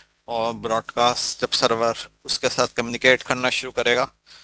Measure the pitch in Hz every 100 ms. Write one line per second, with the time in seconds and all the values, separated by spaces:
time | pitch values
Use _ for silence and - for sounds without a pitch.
0 | - _ - 117 113 113 110 113 - -
1 | 120 123 - - 123 - 127 113 117 113
2 | - _ 135 - 127 - 123 - 117 120
3 | 131 127 - 127 127 - 131 123 120 120
4 | 135 - _ -